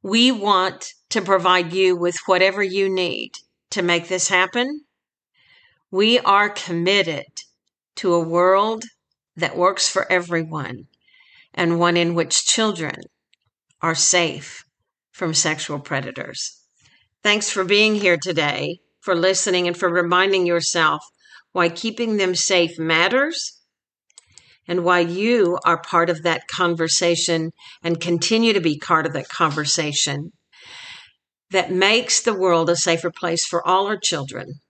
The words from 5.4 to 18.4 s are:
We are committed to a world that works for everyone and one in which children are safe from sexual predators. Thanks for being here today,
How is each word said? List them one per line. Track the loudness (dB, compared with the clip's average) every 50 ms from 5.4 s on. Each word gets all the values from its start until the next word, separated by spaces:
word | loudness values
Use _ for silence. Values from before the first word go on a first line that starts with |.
| _ _ _ _ _ _ _ _ _ _
We | 0 2 4 4 4 4
are | 4 4 4 4 4 2
committed | -2 -8 -8 -6 -4 -2 0 2 2 2 2 0 -2 -8 -10 _ _ -20 -20 _ _ _ _ _ _ _ _ _ _
to | -4 0 2 2
a | 2 2
world | 0 2 2 4 4 4 4 4 0 -2 -6 -8 -14 _ _ _ _ _ _ _ _ _
that | -6 -6 -6 -2
works | 0 0 0 2 0 -4 -2
for | -2 -2 -2 0
everyone | -2 -2 0 -2 -2 -4 -2 -4 -6 -8 -8 -8 -10 -14 -16 _ _ _ _ _ _ _ _ _ _ -20 _ _
and | _ -2 0 0 2 2
one | 2 2 2
in | 2 0 0 0
which | -2 -2 0 -2 -2 0
children | 0 0 0 0 -2 -2 -4 -8 -10 -10 -12 -16 -20 _ _ _ _ _ _ _ _ _ _ _ _ _ _
are | -4 -4 0
safe | 0 0 2 2 2 0 0 -4 -8 -12 -16 -18 -20 -20 _ _ _ _ _ _ _ _ _
from | _ -6 -4 -2 0
sexual | 0 0 0 -2 -4 -6 -8 -8 -10
predators. | -8 -6 -6 -6 -6 -8 -12 -12 -14 -12 -10 -12 -12 -12 -12 _ _ _ _ _ _ _ _ _ _ _ _ _ _
Thanks | 0 0 0 0 -4
for | -2 -2 0
being | 2 4 4 4 4 2
here | 2 2 2 0 0
today, | -2 -4 -2 -2